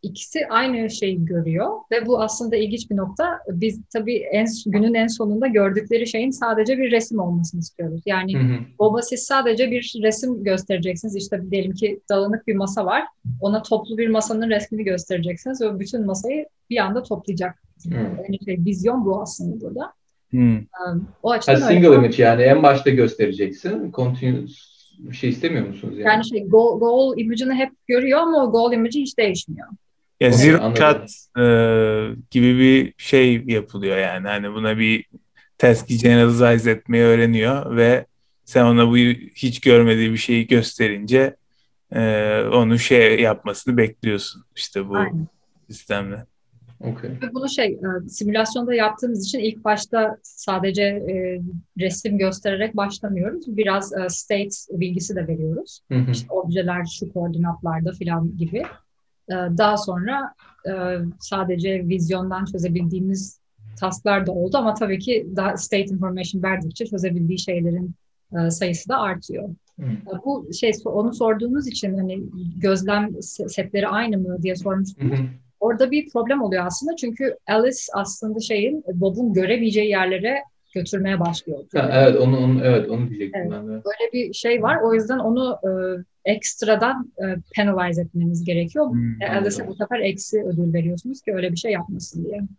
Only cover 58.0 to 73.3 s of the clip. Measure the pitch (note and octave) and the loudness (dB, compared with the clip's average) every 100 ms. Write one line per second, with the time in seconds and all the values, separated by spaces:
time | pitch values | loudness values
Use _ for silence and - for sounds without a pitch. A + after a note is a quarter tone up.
58 | E3+ E3 E3 E3 E3 G3+ E4+ - _ _ | -4 -2 -2 -4 -6 -4 -8 -12 _ _
59 | _ _ - F3+ F3+ E3+ G#3 G#3 G3+ F3+ | _ _ -10 -6 -4 2 2 2 -2 -4
60 | F#3+ C#4 C4+ _ _ _ - F#3+ F3+ F3+ | -4 -4 -6 _ _ _ -10 -6 -4 -4
61 | E3+ E3+ - G3 F3+ F3 F#3 F#3+ F3 F#3 | -6 -8 -8 -4 -2 -2 -2 -2 -2 -2
62 | E3 F#3 F#3 F#3 G3 F3+ F3 E3+ F3 F#3 | 0 -2 -4 -6 -6 -4 -2 0 0 -2
63 | F#3+ F#3+ - - _ _ - - F#3 F#3 | -2 -4 -6 -16 _ _ -20 -8 -6 -4
64 | G#3 G3 F#3 F3+ F3+ C#4 A3+ G#3+ A3 F#3+ | 0 0 0 -2 0 0 0 -2 -2 -2
65 | - A#3 - F#3+ F#3+ G3+ - G3+ G3 F#3+ | -2 -2 -2 -4 -4 -4 -4 -2 -2 -4
66 | F#3 F#3 F3 F#3+ F#3+ F#3 E3 - A3+ G3 | -4 -4 -6 -4 -2 -4 -6 -8 -6 -4
67 | F3+ F3 E3 F3+ - F3 E3+ E3+ F3+ E3+ | -2 0 -2 -2 -4 -2 0 -2 -6 -12
68 | _ _ _ F3 E3 E3 F3+ E3+ - C4 | _ _ _ -4 -2 -2 -4 -4 -4 -4
69 | G#3 F#3 - - G3 E3+ _ - C3 G#3+ | -2 -6 -8 -10 -10 -14 _ -10 -6 -6
70 | G3 F#3 C4 C#4 - E3+ A#3 G#3+ A3 G3+ | -8 -8 -6 -6 -8 -4 -2 -2 -4 -2
71 | A3+ A#3+ A3+ G#3+ A#3+ C4+ C4 - G3 F#3+ | -2 0 0 0 -2 -2 -4 -6 -4 -4
72 | F#3 F#3+ G3 F3+ F3 E3 G3 F#3+ F#3+ G3+ | -4 -6 -10 -10 -10 -2 0 0 0 0
73 | G#3 - - | -2 -6 -14